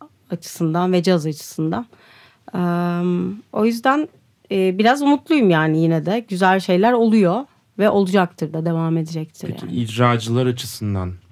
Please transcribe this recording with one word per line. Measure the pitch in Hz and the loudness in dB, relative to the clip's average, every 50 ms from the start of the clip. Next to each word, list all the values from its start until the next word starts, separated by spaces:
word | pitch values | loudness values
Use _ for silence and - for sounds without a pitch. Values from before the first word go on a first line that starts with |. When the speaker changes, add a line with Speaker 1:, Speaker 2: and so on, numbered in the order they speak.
| 302 - _ _ _ - | -20 -20 _ _ _ -10
Speaker 1:
açısından | 175 170 - - - - 170 160 156 175 180 185 185 | -10 -10 -10 -10 -6 -4 -2 -2 0 0 0 2 0
ve | 180 165 | 2 2
caz | 190 185 170 147 | 2 2 2 0
açısından. | 160 147 - - - - - 156 160 180 226 240 - _ _ _ _ - - - _ _ _ _ - - | -2 -6 -8 -12 -10 -6 -4 -4 -2 -2 -4 -6 -10 _ _ _ _ -20 -20 -20 _ _ _ _ -10 -6
E, | 180 180 175 175 175 175 175 175 175 180 180 175 180 180 180 202 214 - _ - | -4 -2 -2 -2 -2 -2 -2 -2 -2 -2 -2 -2 -2 -2 -4 -6 -10 -12 _ -4
o | 214 214 | 0 0
yüzden, | 233 233 233 233 262 277 302 311 - _ _ _ _ _ _ _ - | 0 0 0 0 0 0 0 -2 -6 _ _ _ _ _ _ _ -6
e, | 202 190 190 185 180 190 | -2 0 0 0 2 2
biraz | 214 233 269 285 285 | 2 2 2 2 2
umutluyum | 277 294 277 - - 320 294 233 190 | 2 2 2 0 0 2 2 4 4
yani | 165 156 156 156 156 160 165 | 4 4 2 2 2 2 2
yine | 165 165 160 147 | 2 0 0 0
de. | 165 208 240 226 - | -2 -4 -4 -4 -6
Güzel | 196 180 196 185 185 190 | -2 0 2 2 2 2
şeyler | 180 - 180 180 208 240 247 | 2 0 2 2 4 4 4
oluyor | 233 233 226 220 220 196 170 185 240 277 - _ _ _ _ _ - | 2 2 4 4 4 4 4 2 0 -4 -8 _ _ _ _ _ 0
ve | 202 208 | 0 2
olacaktır | 196 202 196 185 190 196 175 170 - - 160 151 156 | 2 2 2 2 2 2 2 0 -2 -6 -8 -6 -4
da, | 160 160 | -4 -2
devam | 170 165 165 165 160 165 | -2 -2 -2 -2 0 -2
edecektir | 165 156 160 165 160 156 156 _ - - - | -2 -2 -4 -6 -8 -10 -10 _ -12 -10 -10
Speaker 2:
Peki | - - - | -10 -10 -10
Speaker 1:
yani. | - - | -8 -6
Speaker 2:
icracılar | 120 117 110 107 117 123 120 120 117 110 113 117 127 127 | -4 -4 -2 0 2 2 2 2 2 0 -2 -2 0 0
açısından | 127 123 123 - - - - 110 104 98 95 92 90 92 90 _ _ | 0 -2 -4 -6 -12 -10 -6 -4 -4 -2 -2 -4 -6 -8 -12 _ _